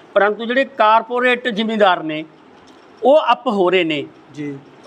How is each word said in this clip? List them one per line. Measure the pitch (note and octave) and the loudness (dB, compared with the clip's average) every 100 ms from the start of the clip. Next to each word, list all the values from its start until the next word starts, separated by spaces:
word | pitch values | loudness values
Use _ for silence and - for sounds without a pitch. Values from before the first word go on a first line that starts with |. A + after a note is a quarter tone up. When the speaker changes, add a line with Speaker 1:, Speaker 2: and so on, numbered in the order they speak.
| - | -4
Speaker 1:
ਪਰੰਤੂ | G3+ G#3 G#3 A#3 | 0 0 -2 -4
ਜਿਹੜੇ | B3+ C4+ | -2 -2
ਕਾਰਪੋਰੇਟ | - G#3+ A3+ A3+ B3 B3 A#3+ - | 0 2 2 0 -2 0 -2 -4
ਜ਼ਿਮੀਂਦਾਰ | G3+ A3 A3 G3 E3+ | -4 -4 2 2 2
ਨੇ | D#3 D#3 D#3 _ - - - - - - | -4 -8 -12 _ -20 -20 -20 -20 -20 -2
ਉਹ | B3+ D#4 - | 2 2 2
ਅੱਪ | B3 B3+ | -2 -2
ਹੋ | G3+ F3 | 0 2
ਰਹੇ | F#3 | 2
ਨੇ, | D#3+ D3 - - - | 0 -4 -8 -16 -20
Speaker 2:
ਜੀ। | D3 D3 C#3 - - | -12 -12 -12 -18 -20